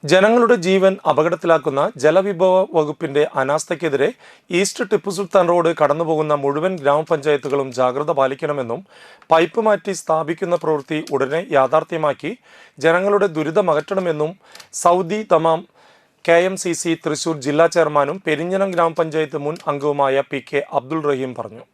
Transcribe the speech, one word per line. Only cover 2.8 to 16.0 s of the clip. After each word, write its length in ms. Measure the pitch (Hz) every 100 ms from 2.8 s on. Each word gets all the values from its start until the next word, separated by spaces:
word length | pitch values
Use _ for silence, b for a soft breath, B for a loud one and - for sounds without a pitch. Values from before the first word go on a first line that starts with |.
| 151 151 160 139 151 -
അനാസ്ഥയ്ക്കെതിരെ 680 | 131 151 - 165 165 135 139 - b b b 175
ഈസ്റ്റ് 300 | 196 - 226
ടിപ്പു 200 | 208 - 175
സുൽത്താൻ 260 | 196 196 175
റോഡ് 200 | 175 170 165
കടന്നുപോകുന്ന 540 | 151 147 165 156 156 147
മുഴുവൻ 300 | 139 143 175 185
ഗ്രാമപഞ്ചായത്തുകളും 880 | 139 143 156 160 143 147 139 139 135 120
ജാഗ്രത 340 | 127 127 151 147
പാലിക്കണമെന്നും 600 | 135 135 156 147 120 123 196 B B B B
പൈപ്പ് 300 | 165 170 233 220
മാറ്റി 280 | 202 - 185
സ്ഥാപിക്കുന്ന 540 | - 160 151 165 180 175 160
പ്രവൃത്തി 340 | 156 135 151 151 139
ഉടനെ 260 | 131 151 196 143
യാഥാർത്ഥ്യമാക്കി 760 | 131 156 160 170 156 131 147 240 b b b b 151
ജനങ്ങളുടെ 440 | 170 196 202 196 156
ദുരിതമകറ്റണമെന്നും 920 | 156 165 185 151 156 196 180 151 151 190 B B B -
സൗദി 380 | 175 175 170 208 214
തമാം 280 | 165 160 160 196 b b b